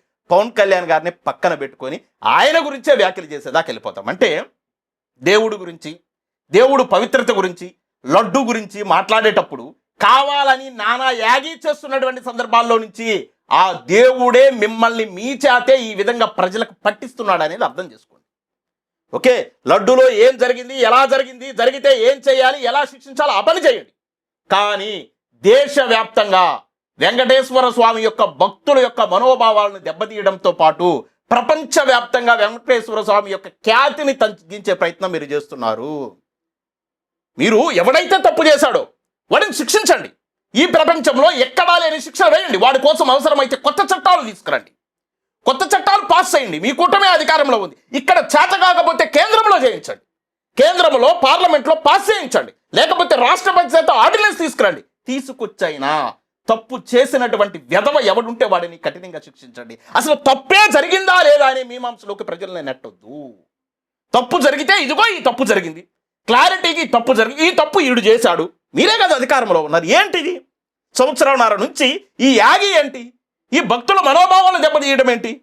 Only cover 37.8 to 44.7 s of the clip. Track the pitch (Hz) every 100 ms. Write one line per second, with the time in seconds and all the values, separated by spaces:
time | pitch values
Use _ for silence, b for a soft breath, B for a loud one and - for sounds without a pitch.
37.8 | 185 320 359 381 370 - 311 285 254 180
38.8 | 117 _ _ _ _ 247 415 269 247 427
39.8 | 381 269 147 _ _ _ _ 202 339 311
40.8 | 311 320 294 254 302 359 - - 349 349
41.8 | 330 311 311 - 349 311 370 196 240 269
42.8 | 269 302 285 269 277 277 262 262 277 294
43.8 | 392 370 381 349 233 190 - 139 -